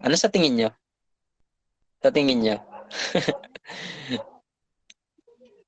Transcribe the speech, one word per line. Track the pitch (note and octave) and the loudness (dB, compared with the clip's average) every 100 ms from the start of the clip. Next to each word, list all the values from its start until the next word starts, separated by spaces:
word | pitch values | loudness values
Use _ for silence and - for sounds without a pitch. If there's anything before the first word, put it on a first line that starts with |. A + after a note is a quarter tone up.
Ano | B2+ D#3+ | 0 2
sa | A3+ | 2
tingin | G3 D#3 A#2 | 2 2 2
nyo? | A2 - _ _ _ _ _ _ _ _ _ _ _ _ | 0 -4 _ _ _ _ _ _ _ _ _ _ _ _
Sa | C3+ | 2
tingin | C#3+ C#3 B2 | 4 2 2
nyo? | A2 G#2 - - - | 2 0 -6 -20 -16
<laughs> | - - F3 - - - - - - - - C3 B2 - - _ _ _ _ _ _ _ _ _ A#4 B4 _ | -10 -2 -2 -2 -6 -8 -20 -18 -16 -14 -12 -8 -8 -10 -20 _ _ _ _ _ _ _ _ _ _ -20 _